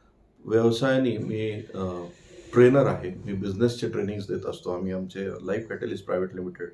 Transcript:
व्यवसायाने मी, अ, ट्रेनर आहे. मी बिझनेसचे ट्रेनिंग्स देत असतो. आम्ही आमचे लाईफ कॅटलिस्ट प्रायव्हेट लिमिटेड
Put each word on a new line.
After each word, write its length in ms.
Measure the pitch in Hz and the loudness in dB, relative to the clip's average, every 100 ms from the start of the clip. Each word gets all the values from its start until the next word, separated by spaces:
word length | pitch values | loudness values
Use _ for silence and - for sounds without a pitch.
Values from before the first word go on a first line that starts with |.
| _ _ _ _ - | _ _ _ _ 0
व्यवसायाने 720 | 110 117 113 135 131 127 107 | 4 4 4 2 2 2 -2
मी, 340 | 101 110 110 | -4 -4 -4
अ, 540 | 104 - 98 92 87 87 - - - - | -6 -10 -6 -6 -6 -10 -16 -20 -20 0
ट्रेनर 320 | 120 123 135 110 | 8 8 8 4
आहे. 240 | - 92 92 101 | 0 -6 -8 -8
मी 80 | |
बिझनेसचे 560 | 98 101 95 120 - 113 | -6 -4 0 0 0 -4
ट्रेनिंग्स 380 | 107 98 104 98 | -4 -4 -6 -6
देत 180 | 95 - | -6 -6
असतो. 260 | - 92 | -8 -6
आम्ही 200 | 90 95 | -6 -4
आमचे 360 | 95 92 95 98 | -6 -6 -8 -8
लाईफ 400 | 90 95 107 113 | -8 -4 -4 -4
कॅटलिस्ट 360 | 98 120 98 - | -6 -6 -6 -4
प्रायव्हेट 300 | 90 92 92 | -2 -2 -6
लिमिटेड 340 | 90 87 85 | -10 -10 -12